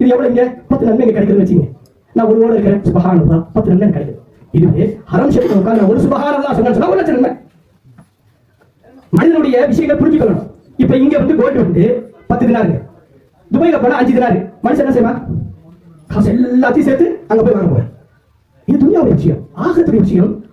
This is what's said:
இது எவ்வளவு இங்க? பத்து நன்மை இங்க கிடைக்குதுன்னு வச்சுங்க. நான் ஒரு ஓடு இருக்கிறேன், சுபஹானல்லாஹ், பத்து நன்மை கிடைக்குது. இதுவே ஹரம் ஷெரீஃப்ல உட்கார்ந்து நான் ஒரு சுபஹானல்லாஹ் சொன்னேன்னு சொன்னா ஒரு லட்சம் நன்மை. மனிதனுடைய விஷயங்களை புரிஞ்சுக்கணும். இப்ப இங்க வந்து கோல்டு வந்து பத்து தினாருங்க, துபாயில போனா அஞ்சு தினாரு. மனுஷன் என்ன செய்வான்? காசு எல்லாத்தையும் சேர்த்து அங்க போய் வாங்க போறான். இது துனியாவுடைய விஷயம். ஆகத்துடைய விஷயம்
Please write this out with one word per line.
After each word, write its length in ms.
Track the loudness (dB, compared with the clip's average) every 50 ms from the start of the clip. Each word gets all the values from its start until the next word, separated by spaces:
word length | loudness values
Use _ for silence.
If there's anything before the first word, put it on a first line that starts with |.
இது 80 | 0 2 2
எவ்வளவு 140 | 2 0 0
இங்க? 120 | 0 0 0 -2 -4 -8 -6 -4
பத்து 160 | -2 -2 0 0
நன்மை 140 | 0 2 2
இங்க 100 | 2 2
கிடைக்குதுன்னு 300 | 0 0 2 2 2 2
வச்சுங்க. 200 | 2 0 0 0 -2 -6 -14 -20 _ _ _ _ _ -2
நான் 120 | 0 0 2
ஒரு 60 | 2 2 2
ஓடு 100 | 2 2
இருக்கிறேன், 280 | 0 0 0 0 0 -2 -2
சுபஹானல்லாஹ், 520 | 0 0 0 2 2 2 2 2 0 0 -2 -4 -4
பத்து 160 | -2 0 2
நன்மை 160 | 2 2 2 0 0
கிடைக்குது. 240 | -2 -6 -8 -12 -14 -20 -20 _ _ -12 -4 0
இதுவே 280 | 2 2 2 2 0 -2 -4 -4 -8 -8 -4
ஹரம் 200 | -2 0 0 2 0
ஷெரீஃப்ல 220 | 0 0 0 0 0
உட்கார்ந்து 200 | 0 0 0 2
நான் 100 | 2 2 2
ஒரு 100 | 2 0
சுபஹானல்லாஹ் 540 | 0 -2 -2 -2 -2 -4 -2 -2 -2 0
சொன்னேன்னு 200 | 0 0 0 0
சொன்னா 140 | 0 0 0
ஒரு 80 | 0 0
லட்சம் 180 | 0 0 0
நன்மை. 140 | 0 0 -2 -4 -8 -14 _ _ _ _ _ _ _ _ -20 -20 -20 -20 _ _ _ _ _ _ _ _ _ _ _ _ _ _ _ _ -20 -20 -20 -8 _ 0
மனிதனுடைய 400 | 2 2 2 2 2 0 0 0 0 0 0
விஷயங்களை 260 | 0 0 0 0 0 0
புரிஞ்சுக்கணும். 420 | 2 2 2 2 2 0 0 -2 -6 -10 -16 -20 _ -8 -4 -2 0
இப்ப 100 | 2 2 2 2
இங்க 100 | 2 2 0
வந்து 180 | 0 0 0 0
கோல்டு 200 | 0 0 0 0 0
வந்து 180 | 0 2 2 2 2 0 -2 -6 -12 -20 -12 -8 -6
பத்து 140 | -4 -2 0 0
தினாருங்க, 280 | 0 0 0 -2 -2 -4 -8 -12 -20 -20 _ _ _ -20 _ _ _ _ _ -6 -2
துபாயில 260 | 0 0 0 0 0 0
போனா 120 | 0 0 0
அஞ்சு 140 | 0 0 0 0
தினாரு. 200 | 0 0 0 -2 -4 -8 -8 -6 -4
மனுஷன் 200 | -2 -2 0 -2
என்ன 100 | 0 0 0
செய்வான்? 200 | 0 -2 -2 -6 -8 -8 -8 -8 -8 -10 -14 -18 -20 -20 -20 -20 -20 -20 -20 -20 -12 -6
காசு 180 | -2 -2 0 0
எல்லாத்தையும் 560 | 0 0 0 0 0 0 0 2 0 0 0
சேர்த்து 180 | 0 0 0 0 -2 -2 -6 -4 -2
அங்க 100 | 0 0 2
போய் 140 | 2 0
வாங்க 120 | 0 0 0 0
போறான். 180 | -2 -2 -4 -10 -18 -20 _ _ _ _ _ _ _ _ _ _ _ _
இது 100 | -2 0 2 2
துனியாவுடைய 320 | 2 2 2 2 2 0 0
விஷயம். 220 | 0 0 -2 -2 -6 -12 -10 -6 -4
ஆகத்துடைய 360 | -2 0 0 0 2 2 0 2
விஷயம் 260 | 2 2 2 0 0 -2 -6 -12 -8